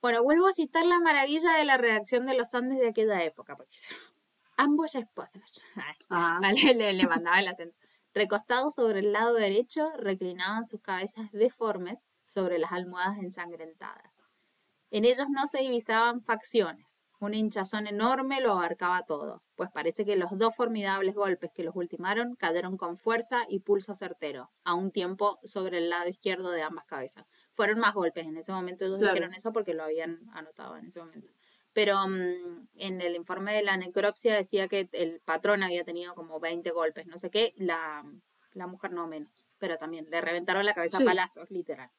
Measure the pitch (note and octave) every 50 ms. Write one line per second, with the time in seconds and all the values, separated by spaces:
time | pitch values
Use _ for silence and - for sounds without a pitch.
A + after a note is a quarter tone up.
0 | - A#3+ A#3 A#3 A#3+ C4+ D4+ E4 F4+ F#4+ F#4 F4+ E4 C4 _ E4 E4 F4 F4 F4
1 | E4+ E4 D4+ C#4+ C4+ C#4 D4 D#4+ D#4+ F4 E4 D#4+ D4+ D4 C4+ B3+ B3 A#3 A3 G#3+
2 | G3+ - - B3 B3 C4 C4 B3+ A#3+ - - B3 A#3+ B3+ C4+ C4 B3+ A#3 A3 -
3 | A3 A3 G#3 F#3+ E3+ D#3+ - - - _ C#3+ C#3 C3 _ - - - - - -
4 | - - _ _ _ _ _ _ _ _ _ - C4+ C#4+ D4 D4+ E4 D4+ - C4+
5 | A3+ - _ - - - _ G3 - - - - - - - G#3+ C3 C#3+ D#3 _
6 | - _ F#3+ F3 E3+ E3+ E3 F3 F#3+ G3 G3+ C4 D4 D4 B3+ A#3 A3 G#3 G3 F#3
7 | F#3 F3 E3 E3 E3+ E3+ F3 F#3 G3+ F#3 F3+ - E3+ E3+ - _ _ _ _ _
8 | _ _ _ G3+ G#3 F#3+ G#3 G3+ - _ A#3+ B3 C4 D4+ D4 - B3 A3+ G#3+ G3
9 | G3 G#3 G3+ G#3 A3+ A#3 A#3+ A3+ G#3+ G3 G3 G3+ B3 - - D#4 D4+ D#4 D#4+ D4
10 | - G3 F#3+ F#3+ F#3+ F3+ F3+ F#3 F3+ F#3+ G#3 A3 A3+ A3 - G#3 _ - F#3+ F3+
11 | F#3 G3+ - A3+ A3 G#3 - G3+ A3 B3 B3 - A#3 A3 G3+ F#3+ F3+ F3 G#3+ B3
12 | - _ _ _ _ _ - G3+ F#3+ F3+ F3 E3+ D#3+ - F3+ F3+ F3+ F3+ F3+ F3+
13 | F3+ F#3+ G3+ G#3 F#3+ F3+ F#3 F3+ F3 E3+ E3+ D#3+ D#3+ D#3+ D#3+ _ - G#1 - -
14 | - - _ _ _ _ _ _ _ _ _ _ _ _ _ _ _ _ - A3
15 | A3 A#3+ B3+ B3+ C#4+ C#4 C#4+ C4+ C#4 D4 - C#4 C4+ C4+ B3 A#3+ A3+ - A3+ A3
16 | A#3 A#3+ A#3+ A#3+ A3+ - A#3 A3 - - - A#3 G3+ E3 D#3+ - _ - - -
17 | _ _ _ _ G#3 G#3 G#3+ G#3+ A3 G#3+ G#3+ G#3+ F#3+ F#3+ - G#3+ G#3+ G#3+ G3+ G#3
18 | A3 A#3+ C4 C4 C4 C4+ C4+ C4+ C4 A#3+ G3+ F#3 F3 E3+ E3+ - F#3 F3 F3+ F3+
19 | E3+ _ D#3 C#3+ D3+ D3 - - _ _ _ - F3 F#3 _ - D3+ E3 D#3+ -
20 | G#3+ G3 G#3 F#3+ F3+ F3 G3+ F#3+ A3 A3+ A3+ - B3 A3+ A3+ A3 G3+ G3 F#3+ G3
21 | G3 F#3+ G3 G#3 G3+ G3 F3+ F3 - E3+ _ - E3+ E3 - F#3+ F3 E3+ - D#3+
22 | E3+ F#3 G3+ A3 A#3+ A#3+ B3 - - E3+ E3 F3 F3 F#3 F#3+ F#3 - E3+ F3 F#3
23 | _ - A3+ A#3 A#3 - C4 A#3+ A#3 - G3+ G3 - - G3+ G3+ F#3+ - G3+ -
24 | G3+ F3+ F3 _ - D3 C#3 C3+ B2 - _ _ _ F3 F3 F3 F#3+ G3 - G#3
25 | F3+ F3+ F#3+ F#3+ G3+ G3+ G3 - _ A3 - G#3 F#3+ F#3 F3 F3 E3+ E3+ E3+ F3
26 | F3+ G#3+ - _ _ G3 F#3+ F3+ F#3+ F3+ F3 E3+ D#3 D#3 E3 D#3+ - _ - C#3+
27 | C3 C#3 - - - _ _ _ _ _ _ - A3 G3+ G#3 A3 A#3 G#3 G3+ G3+
28 | F3+ E3 - F3 D#3+ D#3+ D#3 D#3+ D#3+ - F#3+ F#3+ F3+ F3+ F3+ F3+ F#3+ F#3+ F#3+ G3
29 | G#3+ G3+ F#3+ F#3 E3+ F3+ F#3 F#3 - A3+ A3 A3+ G#3 F3+ E3 D#3+ D#3 D#3 D#3 D#3+
30 | D#3+ E3 E3+ E3 - - - E3+ D#3+ D#3 D#3 - - C3 D#3+ D#3+ - E3 F3 E3+
31 | E3+ E3 D#3+ - - - _ _ _ _ _ _ _ _ _ - G#3+ G3+ G3 G3
32 | G3 F#3+ F#3+ F#3 F#3 F3+ F3+ F3+ F3 F3 F3 - B3 - _ - F#3+ G3 F#3+ F3+
33 | F3+ F3 F3 F3 E3+ - F#3 F#3+ F#3+ G3+ G#3+ G#3+ G#3 G3+ G3 F#3+ F3+ F3+ F3+ G#3
34 | G3 G#3 G#3 - - A#3+ A3 G#3 F#3+ - - G3+ F#3+ F#3+ - G3 F#3+ F3+ - -
35 | F3 E3 E3 E3 _ - D#3+ D#3+ - G3 G#3 G3 G3 F#3 F3 F3 E3+ F3 E3+ E3+
36 | F3+ F3+ F3+ F3 E3 E3 D#3+ D#3 E3 E3 E3+ E3+ E3+ F3+ E3 E3+ E3 D#3+ D#3 -
37 | E3 F#3 D#3+ F3 - F3 - G#3 A3+ A3+ - - F#3+ F3 E3+ E3 D#3+ D#3 D3+ D3
38 | C#3+ D3 D3 - _ _ _ _ _ _ _ F#3+ F3+ F3+ F#3 F#3 - F#3+ F3+ F3
39 | E3+ D#3+ D#3+ D#3 D3+ D3+ _ - _ _ _ _ - F#3 E3 - D#3 D#3+ E3 E3
40 | D#3 D#3 D#3+ E3+ E3 E3 E3+ F3 F3 F3+ F#3 G3 G3+ G#3 G#3 - E3+ E3+ F3+ -
41 | C4+ A#3 G3+ F#3 F#3 F3+ - - - - G3+ F#3 F3 - D3+ B2+ C3 B2+ _